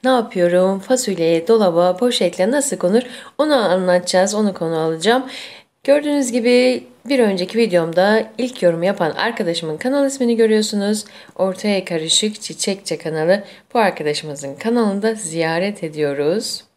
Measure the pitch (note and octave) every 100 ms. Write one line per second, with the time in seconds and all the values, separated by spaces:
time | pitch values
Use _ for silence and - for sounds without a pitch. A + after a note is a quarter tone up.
0 | B3+ B3+ A3 F#3+ F3 F3 F#3 G3 F#3+ B3+
1 | B3 F3+ E3 E3 E3 A3+ G3 E3+ F3+ F3+
2 | B3 A#3 F#3 F3 C#4 C#4+ C4+ F3+ F3 G#3+
3 | C4 - - _ D4+ C#4+ G#3 F#3 F3+ F3+
4 | F3+ F#3 G3 G#3 G#3 F#3 E3 D#3+ D#3+ D#3+
5 | F3 B3 C4+ - - - _ _ - C#4+
6 | D4 D4 B3 A#3 A#3 B3 B3+ B3 - -
7 | - C4+ A3 F#3+ F3+ A3 A3+ F3 E3 E3
8 | G3 A3 G#3+ - B3 B3+ F3 E3+ F3 G3
9 | E3 - G#3+ A#3 F#3 E3+ D#3+ D#3 B3+ C#4+
10 | C#4 C4+ A#3+ A3+ A3+ G#3+ G#3+ G#3 G3+ G#3+
11 | - - - - F#3+ F#3 G#3+ G3 F#3 E3+
12 | D#3+ - G#3+ G#3+ - D#3+ - F#3+ - D#3
13 | E3 D#3 D#3+ G3+ G3+ - _ B3 G#3 -
14 | D3+ D3 D#3 C#3 C#3 C#3+ A3 A#3+ G#3+ G3
15 | G#3+ A3 F3 D#3+ E3 E3 G3 G3+ D#3+ D3+
16 | D3 C#3 D3 G3 - - -